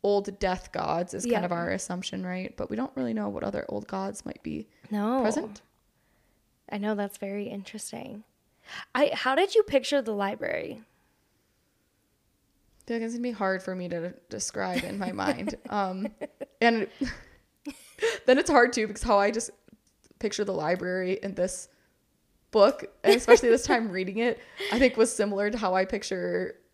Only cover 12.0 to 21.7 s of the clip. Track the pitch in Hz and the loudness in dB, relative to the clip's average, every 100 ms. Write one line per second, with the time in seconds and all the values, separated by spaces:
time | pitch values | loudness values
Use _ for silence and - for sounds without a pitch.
12 | _ _ _ _ _ _ _ _ - 233 | _ _ _ _ _ _ _ _ -6 -4
13 | 226 240 247 214 196 185 185 185 180 170 | -4 -4 -6 -2 -2 0 -4 -6 -4 -4
14 | 170 - _ - - 208 190 180 - 202 | -6 -10 _ -8 -6 -4 -4 -4 -6 -6
15 | 196 - - - 208 - - 208 196 185 | -6 -2 -2 -2 -6 -8 -6 -4 -2 -4
16 | 214 - - _ 277 _ 233 226 - - | -8 -10 -16 _ -18 _ 2 2 -2 -6
17 | 262 - - - _ _ 302 - - - | -8 -8 -18 -20 _ _ -16 -16 -20 -2
18 | 453 453 - 262 349 285 247 247 214 214 | -2 0 4 4 6 6 6 2 -4 -4
19 | 226 202 202 226 - - - - _ _ | 2 4 4 0 -6 -12 -20 -20 _ _
20 | _ _ 208 - 208 123 156 185 185 185 | _ _ -6 -4 -4 -2 -2 -2 -2 -4
21 | 185 190 202 196 185 - - | -2 -4 -6 -2 -4 -4 -14